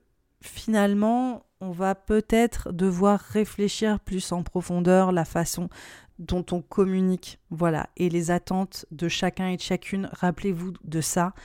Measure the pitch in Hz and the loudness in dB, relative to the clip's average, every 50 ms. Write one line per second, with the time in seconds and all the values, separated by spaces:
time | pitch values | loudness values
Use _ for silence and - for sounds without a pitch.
0 | _ _ _ _ _ _ _ _ - - - - - 220 220 208 202 202 202 202 | _ _ _ _ _ _ _ _ -20 -18 -16 -8 -2 0 2 4 4 4 4 2
1 | 208 220 240 247 254 254 240 - - _ _ _ 190 185 170 175 190 190 190 - | 2 2 2 2 0 -2 -4 -8 -12 _ _ _ -10 -8 -4 -2 0 0 -2 -2
2 | _ - 214 220 214 - 226 226 240 240 - - - - 180 165 190 190 175 175 | _ 0 2 2 2 4 4 4 4 2 0 -4 -6 -6 -2 0 2 2 2 4
3 | 196 202 208 190 - - - 214 208 - - - 202 196 - - 214 214 208 196 | 4 4 4 2 0 -2 -2 0 0 0 0 -2 -2 -2 0 0 0 0 0 0
4 | - - 185 190 - - 175 175 160 - - 180 175 - 180 175 175 185 185 190 | -2 -4 -4 -4 -4 -4 -4 -4 -4 -4 -6 -6 -4 -2 -2 2 4 6 6 6
5 | 190 185 180 170 156 - - 170 165 - - 175 175 180 - - - - - - | 6 4 2 0 0 0 -2 -2 -2 -2 -2 -4 -6 -6 -8 -14 -20 -20 -20 -20
6 | - _ _ - 170 - 180 180 170 - 180 175 143 - - 208 190 190 185 190 | -20 _ _ -16 -6 -4 -2 -2 -2 -2 -4 -4 -4 -2 2 2 2 4 4 2
7 | 185 185 185 180 - - - - _ _ 165 160 175 165 156 147 - - _ - | 2 2 0 -2 -4 -12 -20 -20 _ _ -4 0 0 2 2 0 -2 -6 _ -2
8 | 180 175 165 175 165 165 175 175 - - 185 185 190 - - - - - 156 143 | 0 0 0 0 0 0 0 0 0 -2 -2 -2 -2 -4 -6 -14 -16 -16 -8 -6
9 | 170 165 - - 190 180 - - 185 185 185 - - - 185 180 - - 202 196 | -4 -4 -2 0 -2 -2 -2 -2 -4 -4 -4 -4 -2 -2 -4 -4 -2 -6 -6 -6
10 | 190 - - - 185 180 - - - 196 180 165 180 190 175 - - 156 156 160 | -6 -8 -4 -2 0 0 0 0 -2 -4 -4 -4 -6 -8 -10 -12 -10 -6 -4 -4
11 | 147 - - 185 175 185 - - | -2 0 0 0 0 0 -4 -10